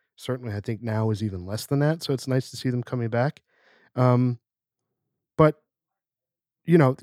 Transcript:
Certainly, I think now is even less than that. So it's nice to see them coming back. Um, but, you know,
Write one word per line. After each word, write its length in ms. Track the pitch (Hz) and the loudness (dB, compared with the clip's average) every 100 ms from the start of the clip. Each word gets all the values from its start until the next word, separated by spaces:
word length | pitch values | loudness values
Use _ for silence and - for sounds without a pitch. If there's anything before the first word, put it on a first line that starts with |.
| _ _ | _ _
Certainly, 400 | - 127 123 101 | -8 -8 -6 -8
I 60 | |
think 200 | 104 110 | -6 -8
now 280 | 113 110 110 | -4 -2 -2
is 120 | 107 | -2
even 220 | 107 95 90 | -4 -6 -8
less 200 | 104 - | -10 -4
than 140 | 143 | 0
that. 240 | 147 165 | 0 0
So 100 | - | -4
it's 140 | 135 - | -6 -2
nice 220 | 131 - | -4 -4
to 60 | - | -6
see 120 | 127 | -6
them 140 | 123 | -4
coming 260 | 123 127 117 | -6 -6 -4
back. 320 | 117 131 - _ _ _ _ _ - | -2 -2 -4 _ _ _ _ _ 0
Um, 440 | 127 123 127 120 _ _ _ _ _ _ _ _ _ - | 4 4 2 -2 _ _ _ _ _ _ _ _ _ 2
but, 240 | 156 156 _ _ _ _ _ _ _ _ _ _ | 2 2 _ _ _ _ _ _ _ _ _ _
you 140 | - 170 | 2 6
know, 180 | 135 131 | 6 2